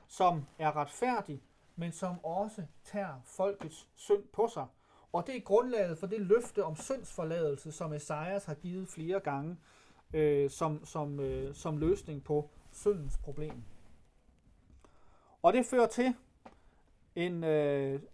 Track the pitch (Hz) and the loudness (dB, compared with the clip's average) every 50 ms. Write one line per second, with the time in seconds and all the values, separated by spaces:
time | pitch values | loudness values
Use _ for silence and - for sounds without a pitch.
0 | - - - - 190 180 175 156 135 - - - 156 151 147 151 147 143 - - | -20 -10 0 4 4 4 4 4 -4 -8 -6 0 0 0 2 2 -2 -2 -2 -2
1 | 277 254 247 220 - - 143 139 - _ _ _ _ _ - - 165 170 160 - | 0 0 0 0 -2 -6 -10 -12 -12 _ _ _ _ _ -10 -8 -6 -6 -6 -6
2 | 190 185 175 175 - - 165 185 208 220 214 - 165 147 - - - - - 208 | -6 -6 -6 -6 -6 -4 -2 -2 -2 -4 -6 -10 -12 -12 -14 -20 -16 -10 -6 -6
3 | 196 175 143 127 123 - - - 190 202 202 - - 156 - - - _ _ - | -6 -6 -8 -12 -16 -10 -2 0 0 0 0 -2 -8 -12 -12 -14 -20 _ _ -6
4 | - - 202 202 202 - - - 220 226 - - 131 - _ _ _ _ _ - | 2 4 4 4 2 -2 0 0 0 0 0 -4 -8 -8 _ _ _ _ _ -20
5 | - _ - 175 170 - 262 254 196 - 196 220 247 254 247 220 196 175 160 156 | -12 _ -4 -4 -2 -2 -6 -6 0 4 6 6 6 6 2 2 2 0 0 -4
6 | - 180 208 226 202 175 208 240 240 - - 208 190 165 160 - - - 269 269 | -6 -4 -4 -2 4 6 4 4 4 2 -2 0 0 0 -2 -6 -4 -4 -4 -6
7 | 190 - - - 170 160 165 175 165 147 143 139 - 156 151 - 175 156 151 147 | -6 -10 -8 -6 -4 -2 0 0 0 0 0 -2 -6 -12 -10 -8 -6 -6 -6 -6
8 | 147 - 156 147 156 180 196 202 196 170 147 139 - 175 175 185 190 180 - 160 | -6 -6 -6 -4 -4 -4 -4 -4 -4 -6 -10 -8 -8 -8 -6 -6 -8 -8 -10 -8
9 | 160 165 185 196 190 147 139 139 143 160 175 - _ - - - - - - _ | -4 -2 -2 -2 0 -2 -2 -2 -4 -6 -8 -10 _ -20 -20 -20 -20 -20 -20 _
10 | _ - - 156 151 151 147 143 143 139 - - 170 156 151 151 - - - 165 | _ -4 2 4 4 6 6 4 4 2 0 0 -2 -2 -2 -4 -6 -8 -6 -4
11 | 147 143 143 143 139 135 131 131 131 135 143 - - 170 156 147 156 165 196 202 | -4 -4 -4 -2 -2 -2 -2 -4 -4 -6 -8 -6 -4 -4 -2 2 4 2 2 2
12 | - - 151 139 - - 147 147 151 - - - - - - - - 208 208 175 | 0 -8 -10 -8 -4 0 0 0 0 -2 -10 -20 -20 -20 -10 -2 2 2 2 2
13 | 147 139 - - - - 135 151 151 156 123 123 113 - - - - - - - | 0 -2 -2 -2 -2 -2 -6 -6 -6 -6 -6 -10 -12 -14 -16 -16 -18 -20 -20 -20
14 | - _ _ _ _ _ - _ _ - - _ _ - - - _ - _ - | -20 _ _ _ _ _ -20 _ _ -20 -20 _ _ -20 -20 -20 _ -20 _ -20
15 | - - - - _ _ _ _ - 170 196 254 233 - - 247 233 220 - - | -20 -20 -20 -20 _ _ _ _ 6 6 6 6 2 4 4 4 4 4 4 2
16 | 247 262 247 - - _ _ _ - - - _ _ - _ _ _ _ _ _ | 2 2 0 -2 -6 _ _ _ -20 -20 -20 _ _ -20 _ _ _ _ _ _
17 | _ _ - 170 170 180 180 170 165 160 156 151 147 143 143 139 139 135 139 139 | _ _ -6 -4 -2 -2 -2 -2 0 2 4 4 4 4 2 2 0 0 -2 -4
18 | 160 - | -6 -10